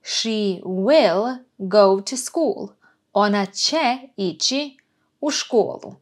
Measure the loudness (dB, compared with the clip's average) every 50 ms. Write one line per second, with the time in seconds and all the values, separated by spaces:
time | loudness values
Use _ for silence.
0 | _ -6 -6 -4 -4 -2 -2 -2 -2 -2 -4 -4 -6 -6 -4 -2 2 4 4 4
1 | 4 4 2 0 -2 -2 -6 -8 -14 _ _ -10 -6 2 4 6 6 6 4 2
2 | -2 -6 -8 -8 -8 -4 -2 0 0 0 -2 -4 -10 -14 _ _ _ _ _ _
3 | _ _ _ 2 2 2 2 0 -2 -4 -4 -4 -4 -2 0 0 0 0 -2 -4
4 | -8 -18 _ -4 -4 -4 -2 -2 -4 -2 -2 -2 -4 -6 -12 _ _ _ _ _
5 | _ _ _ _ -6 -4 -4 -4 -6 0 0 0 0 0 -4 -12 -14 -18 -20 _